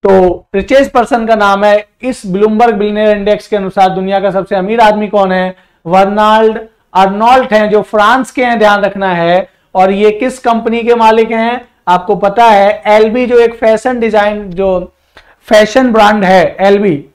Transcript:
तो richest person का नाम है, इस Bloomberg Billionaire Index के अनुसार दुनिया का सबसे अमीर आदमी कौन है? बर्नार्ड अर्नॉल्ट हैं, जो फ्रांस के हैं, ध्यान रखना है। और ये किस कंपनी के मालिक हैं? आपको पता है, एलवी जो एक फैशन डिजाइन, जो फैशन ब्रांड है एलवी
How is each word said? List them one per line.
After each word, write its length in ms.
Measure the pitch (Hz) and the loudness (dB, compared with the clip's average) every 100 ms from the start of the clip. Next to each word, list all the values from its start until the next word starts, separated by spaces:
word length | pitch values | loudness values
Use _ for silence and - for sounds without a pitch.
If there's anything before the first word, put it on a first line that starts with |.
तो 420 | 202 190 180 175 _ | 2 2 2 -2 _
richest 380 | 196 190 277 277 | -8 0 0 2
person 340 | 262 220 247 220 | -2 -2 -4 -2
का 80 | |
नाम 300 | 220 202 196 | 0 0 0
है, 240 | 208 208 208 _ | 2 0 -2 _
इस 200 | 254 254 202 | -10 -8 -8
Bloomberg 480 | 180 214 214 240 | -2 0 2 0
Billionaire 420 | 208 208 208 214 208 | 0 -4 -2 0 0
Index 320 | 202 208 - | 0 -4 -2
के 80 | 208 | -6
अनुसार 320 | 190 190 190 | -4 0 0
दुनिया 320 | 185 190 196 | 0 -4 -2
का 100 | 196 | -2
सबसे 260 | 190 185 196 | -4 -4 -4
अमीर 240 | 185 226 | -4 0
आदमी 280 | 220 214 208 | 2 0 -2
कौन 240 | 214 190 | -2 0
है? 240 | 185 185 185 _ _ 165 | -2 -4 -8 _ _ -2
बर्नार्ड 720 | 185 196 208 214 220 220 220 - _ _ | 0 0 0 2 2 2 -2 -12 _ _
अर्नॉल्ट 580 | 180 190 202 226 262 240 | 0 0 0 2 2 2
हैं, 180 | 214 214 | 0 0
जो 120 | 208 | -2
फ्रांस 480 | 196 214 208 254 262 | -2 0 0 0 -2
के 140 | - | -4
हैं, 140 | 247 233 | -2 0
ध्यान 220 | 208 208 | 2 2
रखना 340 | 196 196 190 | -2 -4 -4
है। 360 | 175 170 175 196 _ _ | -2 0 0 -2 _ _
और 160 | 190 190 | 0 0
ये 200 | 196 214 | 2 0
किस 280 | 208 254 254 | 0 -6 -4
कंपनी 440 | 247 226 233 233 | -4 -2 -2 -4
के 120 | 233 | 0
मालिक 360 | 233 220 226 220 | 2 4 2 0
हैं? 380 | 226 226 240 240 _ - | -2 -4 -4 -10 _ -2
आपको 280 | 180 180 196 | -2 0 -2
पता 280 | 202 196 | -2 2
है, 380 | 233 202 196 208 214 | 4 4 2 0 0
एलवी 400 | 214 220 233 247 | 2 2 0 0
जो 120 | 240 | 2
एक 160 | 233 | 2
फैशन 460 | 226 226 220 254 247 | 0 0 0 -2 -4
डिजाइन, 500 | 226 214 208 208 202 | -2 0 0 -4 -10
जो 420 | 175 190 185 180 _ _ - _ _ | -4 -2 -2 -6 _ _ -20 _ _
फैशन 500 | - 214 208 254 254 | 0 0 2 0 0
ब्रांड 320 | 226 208 214 | 2 2 2
है 320 | 185 185 156 - | 2 2 2 0
एलवी 460 | 190 202 202 147 - | 0 2 0 -4 -8